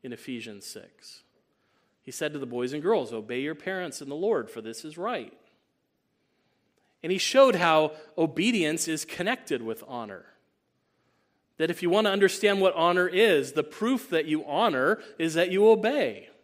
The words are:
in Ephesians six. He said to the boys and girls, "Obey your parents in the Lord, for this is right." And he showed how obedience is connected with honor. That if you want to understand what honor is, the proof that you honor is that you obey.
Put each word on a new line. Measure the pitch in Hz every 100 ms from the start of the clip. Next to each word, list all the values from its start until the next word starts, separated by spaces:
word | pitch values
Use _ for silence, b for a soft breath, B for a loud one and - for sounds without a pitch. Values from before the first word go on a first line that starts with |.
in | 131
Ephesians | 117 - 123 113 101 -
six. | 104 90 _ - - _ _ _ _ _ _ _ _
He | -
said | - 151
to | 147
the | 127
boys | 120 127
and | 151
girls, | 165 220 120
"Obey | 117 107 123
your | 143
parents | 156 - 190 175 -
in | 139
the | 147
Lord, | 196 185 110
for | 117
this | 110 117
is | 156 160
right." | 202 220 107 - _ _ _ _ _ _ _ _ _ _ _ _ _ _ _ _
And | 160
he | 190
showed | - 262 269 190
how | 175 156 156 151 B -
obedience | 160 135 208 226 156 160 -
is | 156
connected | - - 180 247 - 135
with | 113 110 -
honor. | 123 110 95 - _ _ _ _ _ _ _ _ _ _ _ _ _
That | 160
if | 175
you | 175
want | 196 214
to |
understand | 196 196 - 208 196
what | 190
honor | 165 170 180 180
is, | 180 226 156 131
the | 151
proof | - - 220 262 -
that | 160 156
you | 151
honor | 147 147 220 135 139 220 B B
is | 160
that | 160 180
you | 185 214
obey. | 214 214 294 151 101 - _